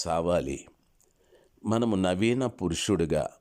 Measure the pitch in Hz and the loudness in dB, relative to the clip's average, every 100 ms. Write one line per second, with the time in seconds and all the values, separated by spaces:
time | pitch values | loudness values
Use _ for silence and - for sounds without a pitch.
0 | 85 82 85 87 67 69 - _ _ _ | -2 -2 0 0 -2 -8 -12 _ _ _
1 | _ _ _ - _ _ 107 113 120 98 | _ _ _ -20 _ _ -2 0 0 2
2 | 92 92 113 127 123 - 87 82 - 92 | 2 2 2 0 -2 -2 -4 -2 0 2
3 | 80 76 - - | 2 0 -2 -8